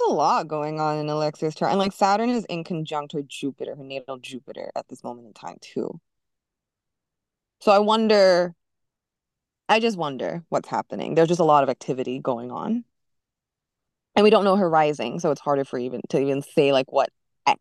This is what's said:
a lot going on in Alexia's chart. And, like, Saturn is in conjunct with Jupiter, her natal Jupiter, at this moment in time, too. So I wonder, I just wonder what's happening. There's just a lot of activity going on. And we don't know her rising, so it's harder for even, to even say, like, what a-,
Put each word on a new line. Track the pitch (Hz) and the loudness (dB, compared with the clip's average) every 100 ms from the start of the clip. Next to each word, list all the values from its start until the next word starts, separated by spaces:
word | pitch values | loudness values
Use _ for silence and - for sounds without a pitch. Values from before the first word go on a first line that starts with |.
| 453 | 0
a | |
lot | 175 156 233 160 | 2 2 0 -2
going | 151 151 156 | -6 -4 -4
on | 156 151 | -2 -2
in | 151 | -4
Alexia's | 151 151 - 156 - | -2 -4 -4 -6 -4
chart. | 165 | -2
And, | 196 | 0
like, | 196 | -2
Saturn | - 196 208 240 | 0 2 2 0
is | 240 - | -2 -4
in | 170 | -8
conjunct | 165 165 156 151 147 | -6 -8 -6 -8 -6
with | 156 143 | -8 -10
Jupiter, | - 139 135 135 139 | -8 -10 -8 -12 -12
her | |
natal | 135 135 131 127 | -14 -14 -12 -14
Jupiter, | 127 123 - 104 - - | -14 -16 -14 -14 -12 -12
at | - | -12
this | 127 | -14
moment | 120 120 113 | -14 -14 -18
in | |
time, | - - - | -18 -18 -16
too. | - - - 165 _ _ _ _ _ _ _ _ _ _ _ _ _ _ _ _ | -12 -8 -8 -10 _ _ _ _ _ _ _ _ _ _ _ _ _ _ _ _
So | 214 | 4
I | 202 | 4
wonder, | 208 220 220 208 190 175 180 - _ _ _ _ _ _ _ _ _ _ - | 4 2 4 6 6 4 0 -6 _ _ _ _ _ _ _ _ _ _ 0
I | 220 | 2
just | 226 185 | 2 -2
wonder | 147 127 98 170 - | -6 -4 -6 -6 -4
what's | 147 - | -6 -2
happening. | 110 - 104 60 160 | -4 -4 -8 -2 2
There's | 165 | 4
just | 175 | 4
a | 156 | 4
lot | 147 | 4
of | 131 | 4
activity | - - 131 123 131 | -2 -6 -6 -6 -6
going | 135 117 123 | -6 -6 -8
on. | 117 - 240 - _ _ _ _ _ _ _ _ _ _ _ _ 214 | -8 -4 -4 -6 _ _ _ _ _ _ _ _ _ _ _ _ 4
And | |
we | 208 | 6
don't | 214 196 | 6 6
know | 196 | 2
her | 175 | 4
rising, | 160 151 143 120 165 | 4 2 0 -6 -2
so | 165 | -2
it's | 139 | -2
harder | 147 143 135 | 0 -2 -2
for | 131 | -6
even, | 127 123 - | -6 -8 -4
to | 147 | -2
even | 139 139 | 0 -2
say, | - - 139 | -2 2 4
like, | 135 135 | 2 0
what | 135 - _ _ _ - | 0 -2 _ _ _ -2
a-, | - | 0